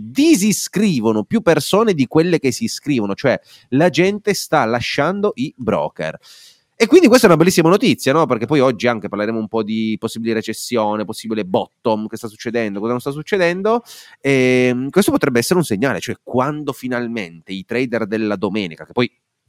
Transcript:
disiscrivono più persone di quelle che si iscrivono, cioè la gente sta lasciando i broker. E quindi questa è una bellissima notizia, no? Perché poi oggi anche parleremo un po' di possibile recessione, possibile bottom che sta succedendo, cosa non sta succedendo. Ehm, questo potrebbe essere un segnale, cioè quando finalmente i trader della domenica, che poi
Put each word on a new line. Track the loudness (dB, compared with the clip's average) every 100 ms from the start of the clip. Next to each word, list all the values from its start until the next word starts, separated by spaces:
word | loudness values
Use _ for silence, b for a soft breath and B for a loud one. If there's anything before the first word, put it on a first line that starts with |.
| -4
disiscrivono | 0 4 4 2 -2 -4 -2 0 2 2 0 0
più | 0
persone | 2 0 2 2 2
di | 2 2
quelle | 2 2 0
che | 0
si | -2 -6
iscrivono, | -6 -4 -2 -2 -2
cioè | 0 -2 b b b
la | 2 2
gente | 2 0 0 -4
sta | -4 -2 0
lasciando | 2 -2 -2 -2 -2 -2 -4 -4
i | -8 -4
broker. | -2 -2 -4 -6 -8 -10 B B B B _ _
E | 4
quindi | 6 8
questa | 6 6
è |
una | 6
bellissima | 6 4 4
notizia, | 4 2 2 2
no? | 2 2
Perché | -2 0
poi | 2
oggi | 2 2 -2
anche | -2 -4
parleremo | -4 -4 -4
un | -4
po' | -4
di | -4 -4 -4 -4
possibile | -6 -6 -4 -4
recessione, | -4 -10 -4 -2 0 -2
possibile | -6 -10 -8 -6
bottom | -2 -4 -4 _ -2 -2 -4
che | -10
sta | -14
succedendo, | -12 -6 -4 -4 -4
cosa | -4
non | -4
sta | -6
succedendo. | -10 -4 0 0 0 0 -2 B B B B
Ehm, | 0 2 4 4 2 0 0
questo | 0 2
potrebbe | 0 2 0
essere | 2 0
un | 0
segnale, | 0 -2 -2
cioè | -6 -12
quando | -4 -2 -2 -4 -8
finalmente | -8 -6 -6 -6 -6 -10 -14 -14
i | -12 -6
trader | -4 -2 -4 -4
della | -4 -2 -2
domenica, | -2 -2 -6 -10 -8
che |
poi | -2 -2 -4 _ _